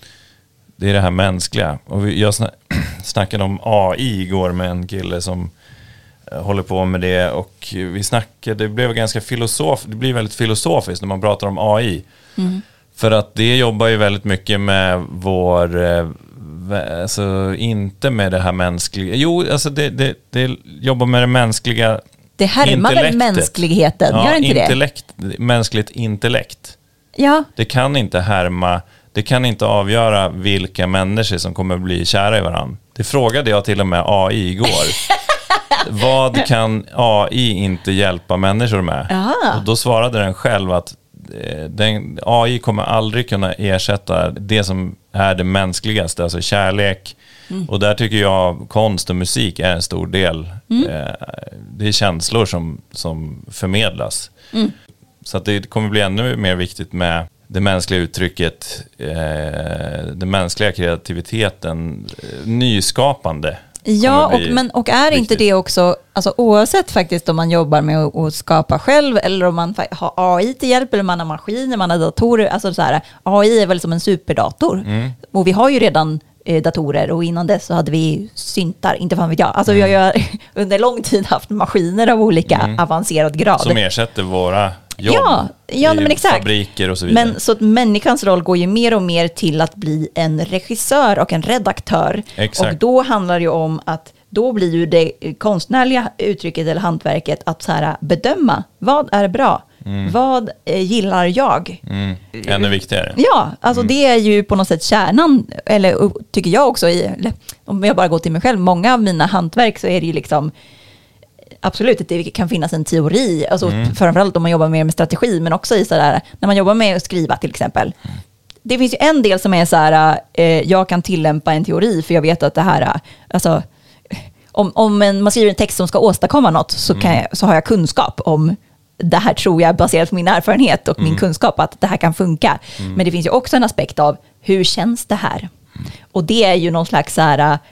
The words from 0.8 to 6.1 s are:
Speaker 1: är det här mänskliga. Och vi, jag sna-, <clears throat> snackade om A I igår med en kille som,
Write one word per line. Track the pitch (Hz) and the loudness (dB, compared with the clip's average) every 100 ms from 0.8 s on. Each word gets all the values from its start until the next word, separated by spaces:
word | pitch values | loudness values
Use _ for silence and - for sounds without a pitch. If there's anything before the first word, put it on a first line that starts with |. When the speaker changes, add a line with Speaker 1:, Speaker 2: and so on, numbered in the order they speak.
| 98 | 0
Speaker 1:
är | |
det | 101 | 2
här | 92 | 2
mänskliga. | 90 98 92 - 110 87 73 - | 2 0 0 -4 -4 -4 -4 -6
Och | 95 104 | -4 -2
vi, | 85 | 0
jag | 208 | 0
sna-, | - 110 - _ - | 0 -4 -6 _ -6
<clears throat> | - - | -6 -10
snackade | - - 95 104 | -8 -4 -4 -2
om | 98 98 | -4 -4
A | 113 107 95 87 | 0 2 2 0
I | 127 101 | -2 -4
igår | 92 95 90 | -2 0 0
med | 90 90 | -2 -4
en | 90 90 | -4 -6
kille | 98 92 87 | -8 -6 -6
som, | 90 90 87 - _ - - - _ | -6 -6 -8 -12 _ -20 -20 -20 _